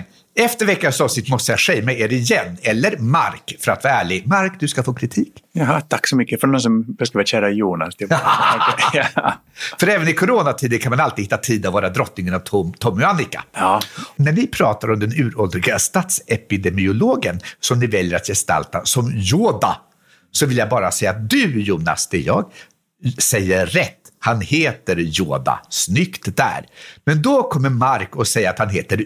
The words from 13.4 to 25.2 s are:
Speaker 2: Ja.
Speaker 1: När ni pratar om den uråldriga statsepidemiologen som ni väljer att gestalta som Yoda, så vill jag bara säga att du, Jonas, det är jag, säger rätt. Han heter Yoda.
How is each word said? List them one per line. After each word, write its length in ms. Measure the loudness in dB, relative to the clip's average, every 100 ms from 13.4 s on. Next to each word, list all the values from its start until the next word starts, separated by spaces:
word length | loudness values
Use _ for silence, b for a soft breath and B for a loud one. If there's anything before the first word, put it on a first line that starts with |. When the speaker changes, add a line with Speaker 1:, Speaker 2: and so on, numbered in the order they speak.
| -10
Speaker 2:
Ja. 280 | -2 0 0 -2 B B B
Speaker 1:
När 160 | 2
ni 160 | 2 0
pratar 440 | 0 0 0 0
om 80 | 0
den 120 | 0 0
uråldriga 580 | -2 0 -2 0 0 0
statsepidemiologen 1600 | 0 0 -2 -4 -2 -4 -2 -2 0 0 2 2 2 2 -2 -4 B B
som 200 | -2 0
ni 80 | 2
väljer 280 | 0 0 0
att 100 | -2
gestalta 540 | -4 0 -2 -2 -4 -2
som 260 | 0 0
Yoda, 680 | 0 0 2 2 2 0 -2 _ b b b b
så 140 | 0 2
vill 120 | 2
jag 120 | 2
bara 220 | 0 0
säga 200 | 0 -2
att 180 | -2 0
du, 320 | 2 2 0
Jonas, 460 | 0 0 0 -2 -2
det 80 | -2
är 40 |
jag, 300 | 0 0 -2 B B B _ _ -4 -2
säger 480 | 0 0 2 2 2
rätt. 320 | 0 -2 -6 -20 _
Han 180 | -2 0
heter 580 | 0 2 2 -2 -2 -2
Yoda. 600 | 0 -2